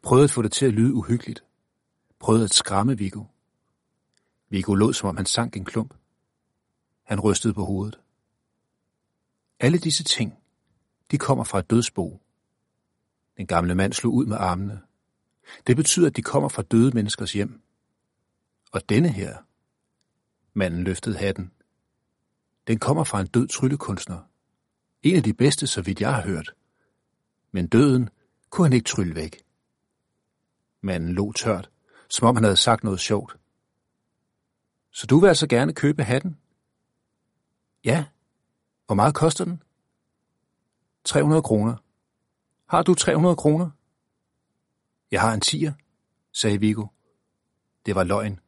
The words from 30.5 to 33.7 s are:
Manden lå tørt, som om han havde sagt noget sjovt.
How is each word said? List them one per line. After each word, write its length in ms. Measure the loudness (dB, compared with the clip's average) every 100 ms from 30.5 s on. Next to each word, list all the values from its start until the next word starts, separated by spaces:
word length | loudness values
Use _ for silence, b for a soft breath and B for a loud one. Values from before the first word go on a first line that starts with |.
| _ _ _
Manden 320 | -6 -4 -4
lå 200 | -4 -4
tørt, 380 | -4 -4 -4 -6 _ b b b
som 200 | 0 2
om 80 | 4
han 80 |
havde 120 | 2 4
sagt 280 | 2 2
noget 160 | 0 -6
sjovt. 360 | -2 -4 -4 -20 _ _ _